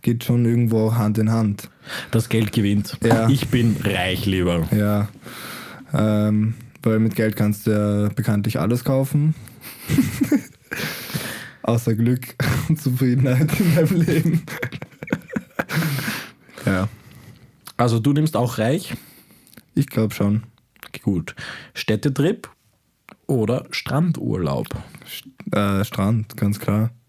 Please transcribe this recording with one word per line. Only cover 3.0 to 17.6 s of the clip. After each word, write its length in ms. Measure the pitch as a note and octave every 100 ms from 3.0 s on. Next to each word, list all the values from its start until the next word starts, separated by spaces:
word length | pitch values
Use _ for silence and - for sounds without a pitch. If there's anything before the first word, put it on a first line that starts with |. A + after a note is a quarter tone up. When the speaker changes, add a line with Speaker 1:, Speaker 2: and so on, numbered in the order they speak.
| A#2
Speaker 1:
Ja. 240 | A2+ A2+
Speaker 2:
Ich 180 | C#3 -
bin 260 | B2 A#2 G#2
reich, 420 | - F#2 F2+ F2+ F#2+
lieber. 420 | F#2 F2+ F2 D#2+ G#2+
Speaker 1:
Ja. 320 | G#2 G#2 G2+ - - - - - - - -
Ähm, 640 | - G#2+ G#2+ G#2+ G#2+ G#2+ A2+ - -
weil 160 | - A2
mit 160 | A2 G#2+
Geld 200 | A2 G#2
kannst 300 | G#2 G#2 -
du 40 |
ja 380 | G#2+ G#2 G#2 G#2
bekanntlich 460 | - G#2+ G#2 G#2 A#2+
alles 240 | F#2+ B2
kaufen. 500 | - C3 C3+ D3 D3+ D#3 - - - - -
<laughs> 680 | - - - - C#4+ - - _ - - - - - - - - -
Außer 320 | - A#2 A#2 A2
Glück 400 | A#2 B2 - - - - -
und 120 | D#3+
Zufriedenheit 680 | - B2+ C3 B2 B2+ B2+ D3+ -
in 160 | F3+ D#3+
deinem 260 | D#3+ F3+
Leben. 400 | E3 E3 E3 E3 - - - - - - - - - - - - - D3 D#3+ C#3 G#2 - - - - - -
Ja. 220 | F#2+ G2 - - - - - - _